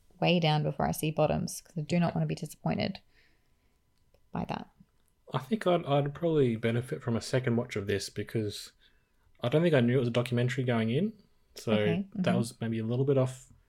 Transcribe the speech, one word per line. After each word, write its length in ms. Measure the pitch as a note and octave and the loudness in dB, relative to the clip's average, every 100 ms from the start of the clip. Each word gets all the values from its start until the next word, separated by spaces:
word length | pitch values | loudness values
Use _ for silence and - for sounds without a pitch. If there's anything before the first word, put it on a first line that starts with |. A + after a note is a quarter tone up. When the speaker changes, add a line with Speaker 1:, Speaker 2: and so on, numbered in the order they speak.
| _ - | _ -2
Speaker 1:
way 200 | D#3+ F3 | 2 2
down 220 | D#3+ D3+ | 2 2
before 220 | D3+ - - | 0 -2 -2
I 40 | |
see 200 | E3 D#3 | -2 -2
Bottoms, 480 | D#3 D3+ D#3 - - | 2 2 2 -4 -8
'cause 160 | - E3 | -12 -8
I 40 | |
do 180 | D3+ F3 | -2 0
not 140 | E3+ | 0
want 100 | E3 | 0
to 20 | D#3 | -2
be 60 | |
disappointed 640 | D#3 D#3 - D#3+ - - G3 _ _ _ _ _ _ _ _ _ _ _ _ _ | -4 -10 -8 -4 -2 -2 -6 _ _ _ _ _ _ _ _ _ _ _ _ _
by 120 | - - | -8 -6
that. 200 | - - _ - _ _ _ - | -8 -10 _ -20 _ _ _ -8
Speaker 2:
I 60 | C3 | -6
think 280 | - G#3+ F3+ | -4 -2 0
I'd, 180 | E3+ | 0
I'd 300 | C#3 C#3+ C#3+ | 2 0 0
probably 420 | C#3+ E3+ D#3 B2+ A2+ | -2 0 4 4 2
benefit 460 | A2+ A#2+ B2+ D#3 | 0 0 -2 -6
from 140 | - A2+ | -2 -2
a 40 | |
second 360 | - C3 B2+ A#2 | 0 -2 0 0
watch 200 | A#2+ G#2+ | -2 -4
of 100 | G2+ | -2
this 240 | G2 - | -2 -4
because 640 | - G2+ A2+ G#2 - - _ _ _ _ _ _ _ | -10 -6 -4 -4 -6 -14 _ _ _ _ _ _ _
I 60 | A#2+ | 0
don't 140 | D3+ | 2
think 120 | F3 | 4
I 60 | C#3+ | 4
knew 160 | A#2+ C3 | 4 4
it 40 | |
was 80 | A#2+ | 2
a 40 | |
documentary 520 | A#2+ A#2+ A#2+ B2 C#3 | 0 0 0 0 0
going 260 | B2 A#2 A2 | 0 2 2
in. 220 | C3 G#3+ - _ _ _ - | 2 0 -4 _ _ _ -8
So 160 | - | 0
Speaker 1:
Okay, 340 | G#2 G#2 E3+ G3+ - | 2 2 0 -2 -2
Speaker 2:
that 140 | A#2+ | 2
Speaker 1:
mm-hmm. 80 | A#2 | 2
Speaker 2:
was 160 | A2+ - | 0 -4
maybe 180 | A2+ A2+ | -4 -2
a 60 | |
little 200 | A2 B2 | -2 0
bit 140 | C3+ C3+ | 2 4
off. 280 | B2+ - - - | 2 -2 -18 -20